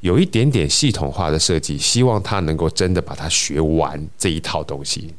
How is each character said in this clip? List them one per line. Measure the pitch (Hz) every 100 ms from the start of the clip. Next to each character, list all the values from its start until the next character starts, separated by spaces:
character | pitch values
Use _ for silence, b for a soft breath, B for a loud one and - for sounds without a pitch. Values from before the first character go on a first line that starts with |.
有 | 92 90
一 | 95
点 | 110 131
点 | 123 73
系 | - 147
统 | - 71
化 | 71 82
的 | 78
设 | - 85
计， | - 73
希 | - 117
望 | 127 107
它 | 104 101
能 | 80 80
够 | 80
真 | - 92
的 | 90
把 | - 73
它 | 76
学 | - - 71
完 | 78 80 71 76 78 -
这 | 98
一 | 80
套 | - 82
东 | 73 71
西。 | 71 - 80